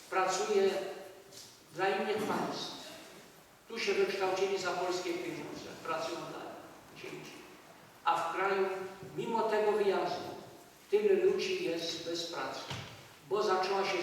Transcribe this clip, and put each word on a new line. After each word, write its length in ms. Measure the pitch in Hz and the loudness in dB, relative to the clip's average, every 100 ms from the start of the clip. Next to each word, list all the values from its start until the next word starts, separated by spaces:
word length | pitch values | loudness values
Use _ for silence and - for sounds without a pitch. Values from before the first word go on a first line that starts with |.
| - | -4
pracuje 600 | 190 185 185 214 196 190 190 - - - - - - - - - | 0 2 2 2 4 4 2 -2 -8 -12 -16 -18 -18 -18 -20 -12
dla 140 | 156 196 | 0 2
innych 300 | 208 214 214 | 2 0 0
państw. 560 | 208 170 - - - - - - - - - - - - - | 0 0 -2 -4 -6 -10 -12 -14 -16 -18 -20 -20 -20 -20 -10
Tu 120 | 226 | -2
się 140 | 202 | 2
wykształcili 640 | 185 196 196 185 190 196 185 | 4 4 2 0 2 2 2
za 140 | 180 | 0
polskie 420 | 180 175 180 180 | 0 0 0 -2
pieniądze, 560 | 170 165 151 147 - - - | -4 -4 -6 -8 -10 -10 -8
pracują 340 | 156 160 165 165 | -4 -2 -2 -4
dla 220 | - - - - - - - - | -8 -10 -10 -12 -16 -18 -18 -14
gdzie 120 | 76 | -12
indziej. 360 | 76 76 - - - - - - - 170 | -10 -12 -16 -18 -20 -20 -20 -20 -4 0
A 120 | 165 | 0
w 180 | - 180 | 0 0
kraju, 300 | 196 196 185 185 - - - 160 | 2 2 0 -2 -8 -12 -10 -6
mimo 240 | 233 226 | -2 0
tego 300 | - 214 214 | 2 4 4
wyjazdu, 580 | 196 196 175 - - - - - - - - - | 4 4 2 0 -2 -6 -10 -14 -18 -20 -20 2
tyle 220 | 208 208 | 4 6
ludzi 500 | 180 190 - 190 185 | 6 6 4 2 0
jest 420 | 165 165 170 165 165 | 0 0 -2 -4 -4
bez 260 | 170 170 | -4 -4
pracy, 280 | 170 131 - - - - - - - - | -4 -4 -6 -6 -8 -8 -14 -18 -18 -2
bo 140 | 202 | 2
zaczęła 420 | 214 185 190 196 190 | 4 4 4 2 2
się 120 | 175 | 0